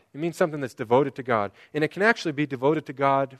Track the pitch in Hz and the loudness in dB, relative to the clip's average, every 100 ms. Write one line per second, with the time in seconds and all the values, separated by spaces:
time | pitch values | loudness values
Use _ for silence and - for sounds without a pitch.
0 | _ 139 170 156 175 147 131 - 113 123 | _ -8 -8 -2 -2 -2 -8 -8 2 4
1 | 143 135 123 113 101 - - 147 156 175 | 4 -4 -2 0 0 -8 -8 -2 -2 2
2 | 214 226 170 139 147 131 135 156 147 131 | 2 2 -2 -4 -4 0 0 0 -4 -2
3 | 139 135 135 | 2 2 0